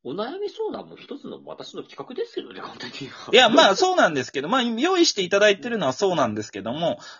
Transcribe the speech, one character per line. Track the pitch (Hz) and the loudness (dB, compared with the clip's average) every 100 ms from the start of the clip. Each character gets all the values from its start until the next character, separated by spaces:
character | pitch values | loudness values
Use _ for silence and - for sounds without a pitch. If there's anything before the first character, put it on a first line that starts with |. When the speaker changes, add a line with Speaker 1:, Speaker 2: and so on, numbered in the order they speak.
Speaker 1:
う | 120 | -10
ん。 | |
Speaker 2:
お | |
悩 | 175 233 381 | -8 -8 -8
み | 415 | -10
相 | - 427 | -8 -8
談 | 156 82 | -8 -12
も | 82 | -18
一 | - - | -16 -14
つ | - | -14
の | 71 71 | -16 -14
私 | - - 175 | -16 -14 -14
の | |
企 | - - - | -14 -16 -12
画 | - | -10
で | 466 | -10
す | - | -10
け | |
ど | 110 | -12
ね、 | 92 | -14
簡 | - - | -16 -14
単 | - | -14
に | - | -14
言 | 127 | -14
え | |
ば。 | - - | -16 2
Speaker 1:
い | 240 | 6
や、 | 240 | 6
ま | 294 254 | 6 6
あ、 | 190 | 4
そ | 370 | 2
う | 359 | 4
な | 208 | 2
ん | |
で | 143 | 2
す | 120 | -4
け | 139 | -4
ど、 | 151 | -2
ま | 254 | 0
あ、 | |
用 | 240 226 330 370 | 0 0 2 4
意 | 330 | 2
し | |
て | - | 0
い | 175 | 0
た | 202 | 4
だ | 208 | 4
い | 196 | 4
て | 233 | -2
る | 226 | -2
の | 139 | -2
は | |
そ | - 196 | 0 0
う | 165 | 2
な | 117 | 0
ん | |
で | 107 | -2
す | 104 | -8
け | - | -8
ど | 113 | -6
も、 | 147 165 - | -2 -2 -4
Speaker 2:
う | |
ん。 | - | -8